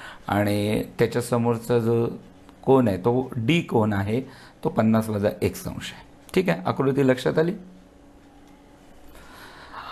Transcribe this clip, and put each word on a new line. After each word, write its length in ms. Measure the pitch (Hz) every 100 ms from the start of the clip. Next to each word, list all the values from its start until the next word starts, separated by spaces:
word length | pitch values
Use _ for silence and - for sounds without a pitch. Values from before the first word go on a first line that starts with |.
| - - -
आणि 560 | 101 101 104 104 110 - -
त्याच्या 220 | 113 127
समोरचा 580 | 120 120 120 117 - 120
जो 280 | 113 117 117 - - - - -
कोन 240 | - 131 117
आहे 100 | 92
तो 340 | 120 123 127 120
डी 260 | 110 170
कोन 320 | 165 117 107
आहे 280 | 98 101 117 131 - - -
तो 60 | 147
पन्नास 400 | 123 110 113 110
वजा 200 | 104 104 -
एक्स 260 | 101 - -
अंश 260 | - -
आहे. 380 | - - - - 185
ठीक 140 | 180
आहे, 120 | 165 -
आकृती 420 | 120 139 135 131
लक्षात 320 | 127 156 143
आली? 120 | 170 - - - - - - - - - - - - - - - - - - - - - - - -